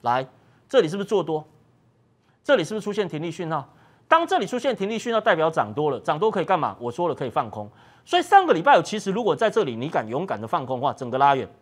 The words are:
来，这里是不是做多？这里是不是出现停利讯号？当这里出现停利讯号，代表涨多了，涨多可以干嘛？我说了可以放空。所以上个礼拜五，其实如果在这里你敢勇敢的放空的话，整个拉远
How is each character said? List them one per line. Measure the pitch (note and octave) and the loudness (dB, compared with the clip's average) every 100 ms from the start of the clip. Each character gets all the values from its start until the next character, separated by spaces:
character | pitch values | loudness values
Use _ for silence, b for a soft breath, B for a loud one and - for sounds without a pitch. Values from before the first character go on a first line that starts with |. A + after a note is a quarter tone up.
来， | A#2+ B2+ C3+ b b b _ | 0 0 -2 b b b _
这 | C4+ | 2
里 | E3 | 2
是 | G3 | -2
不 | |
是 | G3 | -2
做 | G3+ | -2
多？ | D#3+ D#3 D3+ _ _ _ _ _ _ _ _ _ | 0 -6 -8 _ _ _ _ _ _ _ _ _
这 | - | 2
里 | C4 | 2
是 | D#3 | 2
不 | G#3+ | -4
是 | |
出 | G3+ | -4
现 | G#3 F#3+ | -4 -4
停 | D#3 | -4
利 | E3+ | -8
讯 | D#3 E3 | -8 -6
号？ | D#3 B2+ b b b _ | -6 -8 b b b _
当 | E4 | 2
这 | E4+ F#4 | 4 -2
里 | G3 | -2
出 | B3 | -2
现 | C#4 A3+ | -2 -2
停 | G3 | -4
利 | A3 | -4
讯 | A#3+ | -2
号， | A3+ | 0
代 | A3 | 2
表 | E3+ D#3+ | 2 2
涨 | D#3+ G#2+ | 0 -4
多 | G#2+ D3+ | -2 -2
了， | A#2+ | -2
涨 | - D3+ | -4 0
多 | A3 | 0
可 | G#3 | 0
以 | |
干 | D#3+ F#3 | 0 0
嘛？ | B2+ - | 0 -4
我 | A#2+ | -8
说 | - F3 | -4 -4
了 | |
可 | C3 C3 | -2 -4
以 | |
放 | D3+ A#2 | -4 -6
空。 | G#2+ G#2 b b b | -8 -14 b b b
所 | - F4 | -2 -2
以 | |
上 | - G4 | 6 4
个 | F4 | 6
礼 | F#3 | 4
拜 | G#3 A3+ | 6 4
五， | |
其 | E3 G#3+ | 4 -6
实 | G3 | -4
如 | F#3+ | -2
果 | G#3+ D3 | 0 2
在 | A3 | 2
这 | A3+ | 2
里 | D#3+ A2+ | -2 -4
你 | C3+ | -2
敢 | - A2 | -2 -2
勇 | B2+ F#3+ | -6 -4
敢 | G#2+ | -6
的 | A2+ | -4
放 | - B2+ | -4 -4
空 | B2+ | -4
的 | |
话， | C#3 | -4
整 | - B2 | -4 -6
个 | B2+ | 4
拉 | C#3 C3+ | 4 4
远 | G2 - | -2 -12